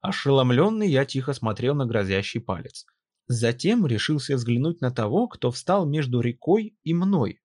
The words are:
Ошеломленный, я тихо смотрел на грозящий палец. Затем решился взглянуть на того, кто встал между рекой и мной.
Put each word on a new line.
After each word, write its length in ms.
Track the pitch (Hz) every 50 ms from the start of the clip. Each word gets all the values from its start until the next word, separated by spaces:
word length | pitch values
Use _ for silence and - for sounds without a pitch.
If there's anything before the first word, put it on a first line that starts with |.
Ошеломленный, 880 | _ 190 190 - - 139 139 135 131 127 123 120 160 208 220 220 214 202
я 160 | 147 131 135
тихо 280 | 135 - 135 127 139 135
смотрел 420 | - - 110 104 98 117 123 143
на 120 | 147 135
грозящий 540 | 117 110 110 101 95 98 95 98 - - 117
палец. 460 | - - 95 85 - - - - - _ _ _ _ _ _ _ _
Затем 600 | _ 123 113 117 117 120 123 - 165 226 247 202
решился 500 | 147 117 104 - - 156 147 131 - 139
взглянуть 440 | 131 120 117 120 117 135 160 170 -
на 100 | - 127
того, 380 | 127 - 110 104 117 185 247 233
кто 220 | - - - 123
встал 360 | 123 - - - 180 202 185
между 340 | 151 143 156 147 127 123 123
рекой 560 | 117 120 120 _ - - 180 220 220 214 _ _ _
и 120 | 156 165
мной. 460 | 170 175 196 202 175 120 95 - _ _